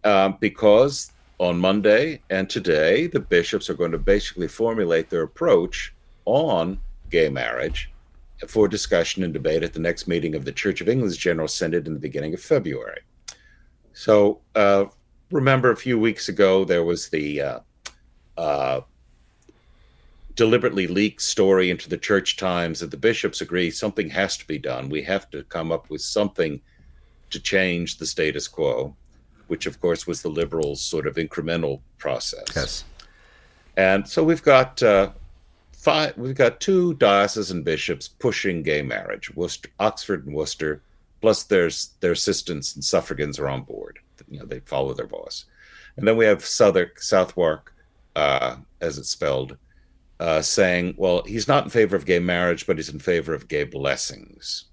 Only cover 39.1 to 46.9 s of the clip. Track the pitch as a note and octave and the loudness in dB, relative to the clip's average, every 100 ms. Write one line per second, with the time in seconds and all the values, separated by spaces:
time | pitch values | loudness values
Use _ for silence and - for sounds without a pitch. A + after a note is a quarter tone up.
39.1 | G#1 - - F2 - - - G#2 - - | -10 -10 -6 -6 -6 -14 -2 -2 -2 -6
40.1 | F2+ C2+ D2 D2+ - D#2 D2+ _ _ _ | -6 -4 -6 -6 -4 -6 -6 _ _ _
41.1 | _ A2 G#2 - G2 E2+ - - _ F2+ | _ 2 2 2 2 2 -2 -8 _ -2
42.1 | E2+ - F#2 - D#2+ C#2 - C#2 F2+ - | 0 0 -2 -4 -6 -6 -6 0 0 -2
43.1 | C#2+ D2 C#2 C#2+ C2+ - G1+ G1+ - _ | -6 -6 -4 -6 -6 -8 -14 -14 -18 _
44.1 | _ - C#2 - B1+ - C#2 C2+ B1+ A#1 | _ -20 -18 -14 -14 -6 -4 -4 -6 -10
45.1 | G1+ G1+ - - _ - - - - G#2 | -12 -12 -14 -16 _ -20 -20 -20 -2 0
46.1 | A2+ A2 G2 - - G#2+ F#2 E2+ | 4 4 4 0 4 4 4 0